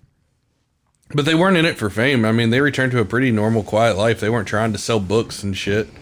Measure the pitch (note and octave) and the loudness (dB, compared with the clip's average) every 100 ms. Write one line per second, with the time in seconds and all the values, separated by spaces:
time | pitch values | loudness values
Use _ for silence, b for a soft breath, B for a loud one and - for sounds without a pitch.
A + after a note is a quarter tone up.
0 | _ _ _ _ _ _ _ _ _ _ | _ _ _ _ _ _ _ _ _ _
1 | _ C#3+ C#3+ D#3+ F#3+ F3+ D#3+ - G#2+ G2 | _ -4 0 2 2 4 2 0 -4 0
2 | B2+ C3 A2 A2+ A#2 A#2+ C#3+ - C3 B2 | 0 2 2 2 2 2 0 0 0 0
3 | G2+ A#2 C3 G#2+ G#2+ A2+ G2 G#2+ A#2 F#2+ | 0 0 0 2 0 0 0 2 2 2
4 | A2+ A2 G#2 A#2 G2 G#2+ A2+ G2+ - A2+ | 0 0 -2 -2 -2 -2 -2 -2 -2 -2
5 | F#2 A2 - - G2+ F#2+ - G#2 G#2+ - | 0 -2 -2 -6 -8 -6 -2 -2 -4 -10